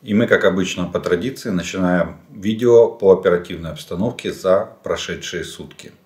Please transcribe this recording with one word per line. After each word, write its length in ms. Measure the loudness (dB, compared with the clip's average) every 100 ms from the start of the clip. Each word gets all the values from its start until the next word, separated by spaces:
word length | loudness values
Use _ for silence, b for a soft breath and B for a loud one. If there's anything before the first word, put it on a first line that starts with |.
И 100 | 0
мы, 140 | 0 2
как 180 | 4 2
обычно, 400 | 0 -4 -4 -6
по 140 | -6
традиции, 500 | -2 -2 -2 -8 -6
начинаем 680 | -6 -6 -2 0 0 -2 -6 _
видео 580 | -10 -6 0 6 6 6
по 260 | 2 6
оперативной 580 | 6 6 0 -2 -12 -10
обстановке 600 | -12 -12 -6 -6 -4 -10
за 440 | -6 0 0 0 -12
прошедшие 600 | -8 -6 -6 -10 -8 -10
сутки. 480 | -10 -14 -18 -18 -20 _